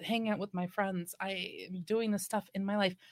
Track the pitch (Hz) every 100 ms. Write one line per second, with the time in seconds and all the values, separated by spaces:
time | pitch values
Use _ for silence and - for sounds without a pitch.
0 | - 226 220 208 202 180 180 - 196 185
1 | 170 - 196 190 180 - 92 185 170 220
2 | 220 202 - 214 - 196 196 208 196 185
3 | -